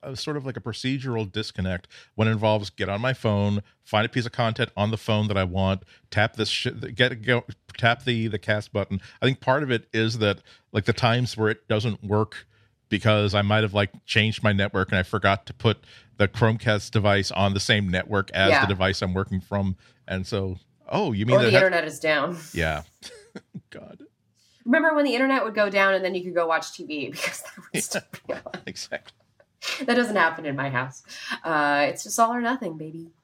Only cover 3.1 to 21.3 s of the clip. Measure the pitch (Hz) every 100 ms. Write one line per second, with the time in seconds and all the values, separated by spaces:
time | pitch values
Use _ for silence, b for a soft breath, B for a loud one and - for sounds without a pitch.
3.1 | 127 113 101 101 101 b b - 107 113
4.1 | 131 113 - 117 113 117 - 104 110 -
5.1 | 107 107 98 92 92 95 95 b b -
6.1 | 107 110 - 107 - 123 113 120 117 123
7.1 | 120 123 120 - - _ - 117 117 127
8.1 | 117 113 104 - 107 - 104 95 95 B
9.1 | B 123 135 - 139 139 113 - 110 110
10.1 | 113 104 98 b b b 104 107 - 120
11.1 | 120 123 110 110 110 - 107 113 101 98
12.1 | 107 107 - - _ _ _ - 104 113
13.1 | 104 104 101 101 107 107 101 101 - -
14.1 | 110 110 - 107 101 101 98 95 95 90
15.1 | 104 98 98 - - 113 - B B B
16.1 | - 101 - 113 110 117 104 - 110 101
17.1 | 101 95 90 98 98 - 104 95 92 -
18.1 | 101 95 90 98 139 104 92 95 95 92
19.1 | 92 98 92 - 101 98 92 b b -
20.1 | 95 90 101 95 90 _ _ - 170 185
21.1 | 101 110